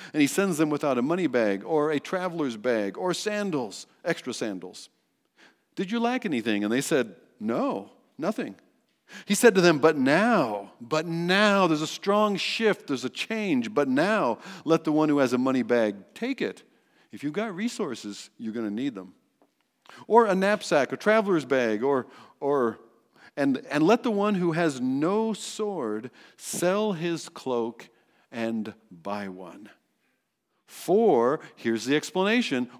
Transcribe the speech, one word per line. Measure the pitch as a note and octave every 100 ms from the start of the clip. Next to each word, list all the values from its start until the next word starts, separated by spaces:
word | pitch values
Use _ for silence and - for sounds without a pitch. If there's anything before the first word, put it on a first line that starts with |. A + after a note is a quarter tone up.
| -
and | D3+
he | C#3
sends | - G3 D3+
them | D#3
without | C#3+ D3 B2
a |
money | C3 F3+ E3
bag | B2 G#2+ G2
or | - D#3+ D3+
a | D3
traveler's | - F#3 F#3 E3+ C#3 A2
bag | A#2+ A2+ G2+ F#3
or | F#3
sandals, | F3 G#3 G#3 G3+ D3+ A2 - - _
extra | F3 E3 C3
sandals. | A2+ A#2 F#2 F2+ E2 - _ _ _ _ _ - _ _
"Did | - F#3
you | A#3
lack | A#3 B3+
anything?" | A3+ B2 A2+ G2+
And | G#2
they | B2
said, | - D3+ A#2 - _ _
"No, | G#2+ B2+ C4+ B2 G2 _ _ -
nothing." | D#3+ A3 C#3+ F#2+ _ _ _ _ _ - -
He |
said | G3+ A#3+
to | F#3+
them, | F3 D3+
"But | D#3 D#3
now, | C3 D#3+ A3+ G#3+ B2 G#2 G2 -
but | A#2 D#3 E3+
now," | E3 F3 F#3+ G#3+ G3 F3+
there's | D3+
a | D#3
strong | - G3 G#3 G#3+ F#3+
shift, | - - A3 F#3 -
there's | C3
a | A#2+
change, | - - A3+ G3+ C3 A2
"but | G#2+ C#3
now | C3 F#3 G#3+ C3+ G#2+ - F#3
let | D3 D#3+
the | D#3+
one | D3+ D3+
who | C#3+
has | C3
a | B2
money | C3 C3
bag | A2+ A#2+ G#2+ G2+ -
take | - B3 C4
it." | G#2+ - _ _ _ _ _
If | -
you've | C#3+
got | D#3 A3
resources, | F3 A#3 - F3 A2+ G#2 G2+ - _
you're | A2+
gonna | A2+ A2
need | G#2 C#3
them. | G2+ F#2 - _ _ _ _ _ _ - - -
Or | A3
a | A3
knapsack, | F#3 G3 G#3 - D#3 B2+
a | B2+
traveler's | G#3 A3 G#3 E3+
bag, | B2+ C3+ A#2+ G#2
or, | C3+ C3+ A#2 - - _
or, | C#3 C#3+ A#2 G#2+ - _ _ _ - -
and, | C#3 B2+ -
and | D3 D#3
let | A#3+
the | A#3+
one | G3+ G#3 G3
who | F3
has | D#3+ E3 C3
no | B2+ C3+ D#3+ G#3 A3
sword | G#3 - - G#3 F#3 A2+ G#2+ B2 - - _
sell | - - F3 G3+ G#3+
his | E3+ E3+ E3 -
cloak | - C3 A#2+ A#2 - - _ _ _ _
and | A#2+ A2+ A2+ G#2+ - _
buy | F2 G2 G#2 G2
one. | F#2 F2 F2 - - _ _ _ _ _ _ _ _ _
For, | - - G3+ A3+ B2+ A#2+ D3+ -
here's | - A#2 A2+
the | A#2
explanation, | D3 - F#3 F#3+ A3+ - B2+ B2